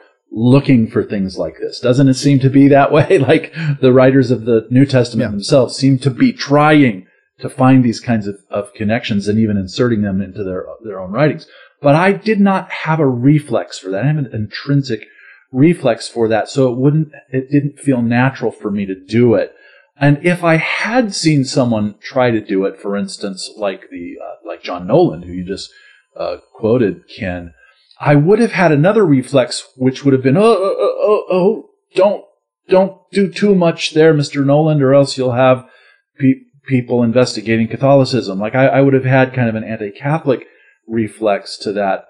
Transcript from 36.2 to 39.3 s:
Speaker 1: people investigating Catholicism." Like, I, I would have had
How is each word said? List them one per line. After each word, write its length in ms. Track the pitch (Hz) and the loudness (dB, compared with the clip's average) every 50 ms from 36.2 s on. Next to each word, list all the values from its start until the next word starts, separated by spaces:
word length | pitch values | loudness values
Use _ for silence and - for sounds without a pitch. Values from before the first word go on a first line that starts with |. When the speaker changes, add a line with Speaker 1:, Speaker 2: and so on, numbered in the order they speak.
| 143 - - - - _ _ _ _ - | 0 0 0 0 -4 _ _ _ _ -4
Speaker 1:
people 340 | 135 123 120 - 123 120 | -2 -2 -2 -2 -2 0
investigating 640 | 120 113 107 127 127 120 - 110 101 110 113 113 113 110 | 0 2 2 2 0 0 -2 -6 -4 -2 -2 0 -2 -2
Catholicism." 720 | - - 139 135 139 139 131 123 131 117 95 95 98 95 | -4 -2 2 4 4 4 4 2 0 -4 -4 -4 -6 -6
Like, 160 | 104 107 117 | -6 -4 0
I, 120 | 131 135 | 0 2
I 140 | 131 - 135 | 2 2 2
would 100 | 139 139 135 | 2 4 2
have 100 | 131 131 | 2 0
had 260 | 127 135 131 127 127 | 0 2 2 0 0